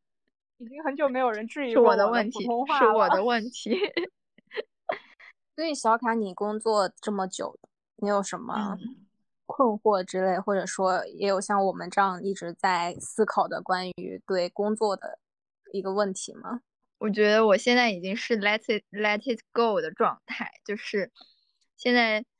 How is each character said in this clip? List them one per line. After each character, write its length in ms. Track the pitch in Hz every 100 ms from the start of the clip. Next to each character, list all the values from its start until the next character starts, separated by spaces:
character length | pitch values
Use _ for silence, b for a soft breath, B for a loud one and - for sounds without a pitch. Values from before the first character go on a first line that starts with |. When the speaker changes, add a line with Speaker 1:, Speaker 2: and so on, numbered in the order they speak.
| _ _ _ _ _ _
Speaker 1:
已 60 | 233
经 120 | 277
很 120 | 311 277
久 140 | 285
没 100 | 254
有 100 | 254
人 160 | 214 226
质 200 | 302 262
疑 40 |
Speaker 2:
是 60 | 226
我 160 | 226 196
的 120 | 202
问 200 | 233 214
题， 140 | 220 214
Speaker 1:
过 80 | 233
我 100 | 277
的 0 |
普 0 |
通 20 |
话 120 | 285
了。 60 | 233
Speaker 2:
是 40 | 214
我 120 | 185
的 140 | 190 233
问 180 | 233 233
题。 200 | - -
<laughs> 400 | 359 403 - 370 _ _ _ _ - - _ - B B B B _ _ -
Speaker 1:
所 100 | 320
以 100 | 277
小 220 | 226 233
卡， 160 | 240
你 200 | 226 202
工 240 | 180 208 214
作 300 | 220 208 185 -
这 100 | -
么 160 | 202 185
久， 320 | - - - _ _ _ -
你 100 | 202
有 140 | 202
什 140 | 196 180
么 380 | - 220 202 185
Speaker 2:
嗯。 240 | 226 269 _ _ _ _ -
Speaker 1:
困 220 | - 247
惑 300 | 208 220 196
之 180 | 185 185 185
类， 140 | 180
或 160 | 202 196
者 100 | 180
说 400 | - 190 185 -
也 200 | - 196
有 140 | 190
像 220 | 202 202 196
我 80 |
们 160 | 170 175
这 100 | 202
样 220 | 196 180
一 100 | 196
直 200 | 190 170
在 420 | 170 190 180 175 -
思 240 | - - 208
考 220 | - 165
的 120 | 165
关 280 | 180 185 185 180
于 240 | 180 190 -
对 220 | 185 175
工 240 | - 208 214
作 200 | 214 190
的 240 | - - _ _ _ _ -
一 80 | 202
个 120 | 190
问 200 | 196 196
题 200 | 190 - -
吗？ 260 | - 240 - _ _ _
Speaker 2:
我 100 | 214
觉 200 | 208 208
得 140 | 214 220
我 100 | 190
现 180 | 247 247
在 160 | 240
已 80 | 180
经 140 | 185 233
是 220 | - 226
let 200 | 202 214
it，let 580 | - 214 - 202 214 214
it 180 | 262 226 _
go 300 | 233 233 190
的 100 | 156
状 300 | - 202 120 -
态， 240 | - - - -
就 100 | 208
是 340 | - 208 175 _ b b b b _ _
现 160 | 247
在 300 | 247 226 214 - _